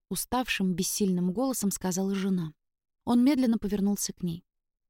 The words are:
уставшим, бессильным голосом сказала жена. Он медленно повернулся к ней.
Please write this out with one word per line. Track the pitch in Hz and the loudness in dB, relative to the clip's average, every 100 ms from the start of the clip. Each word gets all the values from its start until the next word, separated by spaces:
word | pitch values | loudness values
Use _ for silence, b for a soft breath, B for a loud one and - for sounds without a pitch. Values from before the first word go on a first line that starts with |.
| - | -10
уставшим, | 185 - 247 254 - 190 | -8 -4 -2 -2 0 0
бессильным | 175 185 - 202 180 180 | 0 -2 0 0 2 0
голосом | 180 269 247 202 | 0 -2 0 -2
сказала | - 185 180 190 | -2 -2 -2 -2
жена. | 196 196 185 156 - _ _ _ _ | -2 0 -2 -4 -10 _ _ _ _
Он | - 240 | 0 4
медленно | 247 277 254 226 | 4 4 4 2
повернулся | 202 196 202 202 - | 0 0 0 0 -4
к | - | -6
ней. | 175 170 - _ _ _ | -6 -6 -12 _ _ _